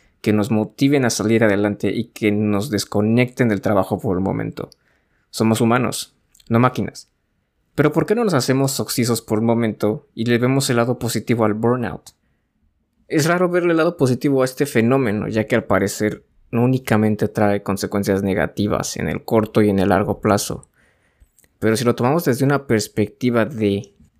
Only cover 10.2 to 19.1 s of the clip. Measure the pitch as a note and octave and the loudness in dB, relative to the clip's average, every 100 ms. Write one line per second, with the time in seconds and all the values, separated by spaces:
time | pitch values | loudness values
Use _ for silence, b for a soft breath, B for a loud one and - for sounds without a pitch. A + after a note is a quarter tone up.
10.2 | A#2 A#2+ B2 C3+ C3+ A#2+ A#2+ B2 A#2 A2+ | -2 0 2 0 0 0 0 -2 -4 -4
11.2 | - A#2 A2 G#2 A#2 B2 A2 - - - | -2 0 0 0 0 0 -4 -10 -16 -20
12.2 | _ _ _ _ _ _ _ _ - D#3 | _ _ _ _ _ _ _ _ -4 0
13.2 | D3+ F3 F3+ F3 E3+ E3 D#3+ E3+ C3 A#2+ | 0 2 0 0 2 2 0 2 0 2
14.2 | D3 C3+ B2+ - C#3 A#2+ A2+ C3+ B2 G#2 | 0 2 0 0 -2 2 2 2 0 -2
15.2 | G2+ G#2+ G#2+ A#2+ - G2 G2 - G#2+ F#2 | -2 -2 0 0 0 0 0 -2 -4 -4
16.2 | _ _ _ A#2 B2 C3 - A2 G#2+ G#2+ | _ _ _ -2 0 0 0 2 2 0
17.2 | G#2 - G#2 G2+ - F#2+ F#2+ G#2 G2+ G2 | -2 0 0 0 -2 -4 -4 -2 0 0
18.2 | G2 F#2+ D#2 - G2+ - - - D#2+ | 0 0 -2 -2 -2 -2 -4 -6 -6